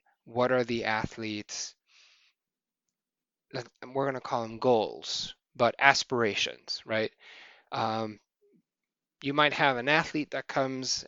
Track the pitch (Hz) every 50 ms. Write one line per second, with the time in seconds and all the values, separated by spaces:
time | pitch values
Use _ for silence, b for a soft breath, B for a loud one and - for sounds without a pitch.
0 | _ _ _ _ _ 123 117 123 123 123 127 127 120 117 120 113 104 107 110 110
1 | 110 - - - 110 107 107 104 101 - - - - - - _ _ _ _ _
2 | _ _ _ _ _ _ _ _ _ _ _ _ _ _ _ _ _ _ _ _
3 | _ _ _ _ _ _ _ _ _ _ - 131 120 - _ - 117 127 131 135
4 | 139 139 131 127 - - 135 120 113 110 113 110 120 127 120 110 98 69 57 -
5 | - - - - - - - _ _ _ _ 127 123 113 - - 135 139 131 -
6 | - - 131 120 113 104 98 - - - - - - - - - - 117 110 110
7 | 110 - _ _ b b b b b b b b b b 135 131 113 110 110 113
8 | 113 107 107 104 _ _ _ _ _ _ _ _ _ _ _ _ _ _ _ _
9 | _ _ _ - - 139 143 151 147 143 143 - 156 139 131 120 120 143 151 160
10 | 160 - - 156 143 - - 135 - - - 147 135 131 131 131 127 123 - -
11 | -